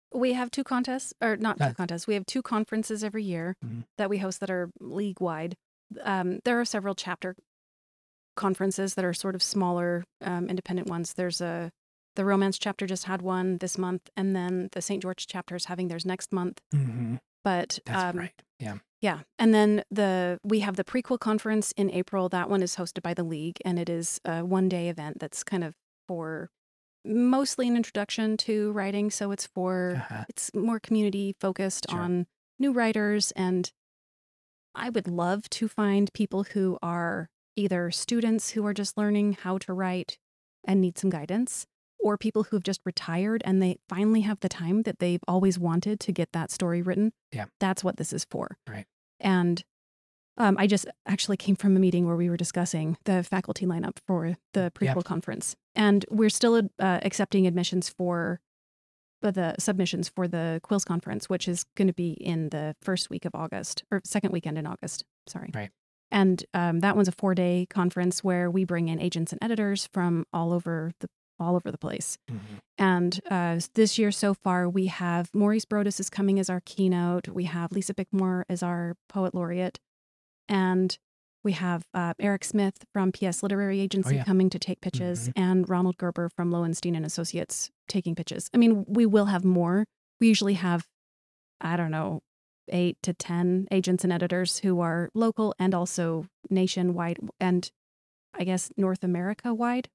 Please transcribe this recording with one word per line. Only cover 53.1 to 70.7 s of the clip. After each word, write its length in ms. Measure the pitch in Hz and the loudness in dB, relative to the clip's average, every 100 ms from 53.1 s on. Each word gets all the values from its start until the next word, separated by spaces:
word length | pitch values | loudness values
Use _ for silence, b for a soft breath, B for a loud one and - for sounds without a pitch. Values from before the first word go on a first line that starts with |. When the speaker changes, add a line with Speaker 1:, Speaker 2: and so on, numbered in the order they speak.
| 185 | 0
Speaker 1:
faculty 420 | 175 190 - - | 2 -2 -2 -2
lineup 320 | 180 170 - - - | -2 0 -4 -6 -2
for 300 | 180 165 175 _ | 0 0 -4 _
the 180 | - 180 - | -2 -2 0
Speaker 2:
Yeah. 120 | 135 | 0
Speaker 1:
prequel 80 | 135 | 0
conference. 520 | 175 170 - - - - _ | -2 -4 -4 -6 -8 -10 _
And 300 | - 208 202 202 | 2 6 6 4
we're 180 | 214 214 | 4 4
still, 280 | - 233 233 | 4 4 6
uh, 440 | 208 - 190 180 | 4 2 2 2
accepting 440 | 196 - 202 202 185 | 0 0 2 4 4
admissions 420 | 175 175 185 175 | 2 0 0 -2
for, 520 | - 180 175 170 175 - _ _ _ _ _ _ _ | -4 -2 0 -2 -4 -8 _ _ _ _ _ _ _
for 100 | 208 | -2
the 220 | 190 170 - | 0 0 0
submissions 520 | - 190 185 180 175 | 0 0 0 -2 -4
for 180 | - 180 | -2 -2
the 320 | 170 165 165 | -2 -2 -4
Quills 220 | - 202 | 0 0
conference, 460 | - 175 - 202 - | 0 -2 -4 -8 -4
which 180 | 180 - | -4 -2
is 160 | 175 - | -4 -6
gonna 200 | - 190 | 0 2
be 160 | 175 175 | 2 -4
in 380 | 156 - 165 156 | -4 -4 -2 0
the 260 | 151 151 151 | -2 -4 -6
first 260 | - 185 - | -4 -2 -2
week 160 | - | -6
of 100 | 180 | -6
August, 480 | - 160 98 - - - | -6 -8 -8 -8 -8 -4
or 120 | 196 | -4
second 280 | - 208 190 | -2 -2 0
weekend 260 | 180 165 151 | -2 -4 -6
in 80 | 156 | -6
August. 360 | 185 170 - - _ - | -8 -10 -10 -14 _ -16
Sorry. 240 | - - | -12 -8
Speaker 2:
Right. 160 | - 104 - _ _ _ | -8 -8 -12 _ _ _
Speaker 1:
And, 340 | 202 190 180 - | 4 4 4 0
um, 260 | 185 175 165 | -2 0 2
that 140 | 196 | 4
one's 140 | 208 190 | 4 2
a 40 | |
four-day 540 | - 196 185 180 175 180 | 2 0 2 2 2 0
conference 540 | 208 180 180 180 175 | 0 0 2 0 0
where 260 | 190 180 175 | 0 0 2
we 140 | 180 | 0
bring 220 | 185 175 165 | 0 0 0
in 120 | 160 | 0
agents 320 | 180 175 165 | -2 -2 -4
and 100 | 180 | -4
editors 460 | 226 220 208 196 - | -2 0 0 -2 -2
from 320 | - 175 165 165 | 0 2 0 0
all 200 | 170 165 | -2 0
over 400 | 175 170 | 0 -2